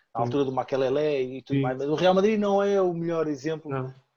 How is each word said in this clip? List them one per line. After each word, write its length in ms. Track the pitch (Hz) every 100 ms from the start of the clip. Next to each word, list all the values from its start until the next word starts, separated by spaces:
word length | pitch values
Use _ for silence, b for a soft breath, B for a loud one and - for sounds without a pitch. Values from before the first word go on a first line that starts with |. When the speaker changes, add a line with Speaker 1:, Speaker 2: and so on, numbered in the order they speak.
| _
Speaker 1:
a 60 | 117
Speaker 2:
Sim. 60 | 120
Speaker 1:
altura 200 | 139 131
do 60 |
Makelele 840 | 131 120 131 131 139 151 139 127 131
e 40 |
tudo 160 | - 139
Speaker 2:
Sim. 40 |
Speaker 1:
mais. 160 | 131 131
Mas 100 | 143
o 80 | 151
Real 180 | 180
Madrid 260 | 185 208 214
não 240 | 202 196
é 180 | 202 196
o 120 | 180
melhor 340 | 165 165 165 156
exemplo 420 | 139 151 156 151
Speaker 2:
Não. 240 | 135 131 - _